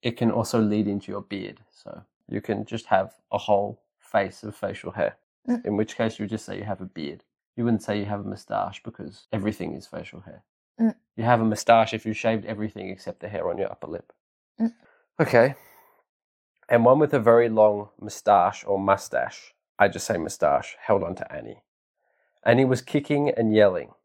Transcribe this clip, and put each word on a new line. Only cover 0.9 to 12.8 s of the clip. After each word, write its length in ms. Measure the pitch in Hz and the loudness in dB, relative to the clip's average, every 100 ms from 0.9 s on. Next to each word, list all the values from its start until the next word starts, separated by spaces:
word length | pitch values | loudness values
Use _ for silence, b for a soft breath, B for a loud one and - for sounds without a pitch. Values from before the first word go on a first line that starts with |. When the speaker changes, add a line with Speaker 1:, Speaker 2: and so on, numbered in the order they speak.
| 101 - | -4 -8
Speaker 1:
your 100 | 101 | -12
beard. 400 | 101 98 98 - _ | -10 -12 -12 -16 _
So 340 | _ - - _ _ - | _ -20 -20 _ _ -10
you 140 | 107 | -10
can 240 | - 104 107 | -6 -6 -6
just 220 | 113 - | -10 -2
have 280 | 98 95 _ _ | 0 0 _ _
a 60 | 101 | -8
whole 440 | - 101 104 117 _ _ | 0 0 0 -10 _ _
face 440 | _ 110 98 - | _ -2 -2 -8
of 120 | 107 - | -16 -8
facial 360 | 98 98 - | -8 -8 -12
hair, 240 | - 69 - _ _ - | -4 -4 -4 _ _ -6
Speaker 2:
Mm. 180 | 240 160 | -4 -2
Speaker 1:
in 120 | 104 | -2
which 180 | 107 - | -4 -4
case 220 | 113 - | -6 -4
you 40 | |
would 60 | 107 | -8
just 120 | 107 - | -8 -8
say 120 | 98 | -12
you 60 | 104 | -10
have 160 | 95 | -10
a 40 | 95 | -10
beard. 380 | - 73 - _ _ _ - | -12 -12 -12 _ _ _ -4
You 80 | 117 | 0
wouldn't 180 | 110 | 0
say 160 | - 104 | -2 -4
you 60 | 101 | -4
have 160 | 104 | -6
a 60 | 101 | -8
moustache 540 | 101 - 107 95 98 | -12 -8 -6 -4 -8
because 460 | - - - 101 _ | -18 -16 -18 -18 _
everything 400 | 110 101 107 85 - | -6 -6 -6 -10 -10
is 100 | - | -14
facial 360 | 80 82 - | -16 -14 -18
hair. 200 | - - _ _ _ _ | -20 -20 _ _ _ _
Speaker 2:
Mm. 160 | 226 - _ - | 0 0 _ -4
Speaker 1:
You 80 | 113 | 2
have 160 | 120 | 4
a 40 | 113 | 4
moustache 480 | 107 - 117 110 | 0 6 6 6
if 120 | 113 110 | -2 -6
you 80 | |
shaved 320 | 107 113 110 98 | -2 -2 -2 -4
everything 440 | 104 107 104 | -8 -8 -8